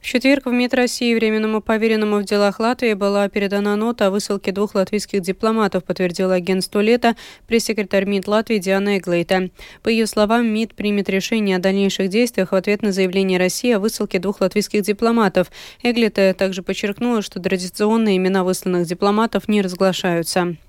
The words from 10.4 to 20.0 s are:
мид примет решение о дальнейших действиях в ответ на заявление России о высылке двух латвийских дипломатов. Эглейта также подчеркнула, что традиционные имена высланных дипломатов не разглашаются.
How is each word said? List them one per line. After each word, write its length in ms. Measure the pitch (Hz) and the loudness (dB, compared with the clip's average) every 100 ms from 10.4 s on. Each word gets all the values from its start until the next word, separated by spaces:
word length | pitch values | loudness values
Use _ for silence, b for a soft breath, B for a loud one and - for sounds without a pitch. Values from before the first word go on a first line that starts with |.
| 233 | 2
мид 280 | 214 226 | 0 -4
примет 360 | - 208 202 196 | -4 -2 0 0
решение 460 | 190 - 226 208 185 | -2 -2 -2 0 0
о 40 | |
дальнейших 480 | 190 196 196 - 190 | 2 2 0 0 -2
действиях 440 | 202 240 - 185 | 0 0 0 0
в 20 | |
ответ 260 | 190 185 208 | 0 0 0
на 120 | 214 | 0
заявление 460 | 190 185 185 190 185 | 0 0 2 0 2
России 340 | 185 - 247 | 0 0 0
о 60 | 220 | 0
высылке 400 | 214 - 208 190 | 0 -4 -4 -2
двух 220 | 185 202 | -4 -2
латвийских 400 | 190 208 196 208 | -2 0 -2 -2
дипломатов. 680 | 196 208 226 233 202 185 180 B B B | -2 0 0 2 2 2 -2 B B B
Эглейта 500 | 240 240 220 202 190 | -2 2 0 4 2
также 300 | 190 196 185 | 2 -2 -2
подчеркнула, 580 | 185 190 208 202 240 233 | -6 -4 -4 -2 -2 -2
что 180 | 196 - | -4 -6
традиционные 760 | 180 185 180 - 208 226 220 185 | -4 -4 -4 -2 0 2 2 2
имена 260 | 185 190 | 2 2
высланных 440 | 185 185 196 180 170 | 0 -2 0 0 0
дипломатов 640 | 175 202 208 226 202 - | 0 2 2 0 -2 0
не 120 | 214 | 0
разглашаются. 960 | 190 180 190 180 | 0 0 0 0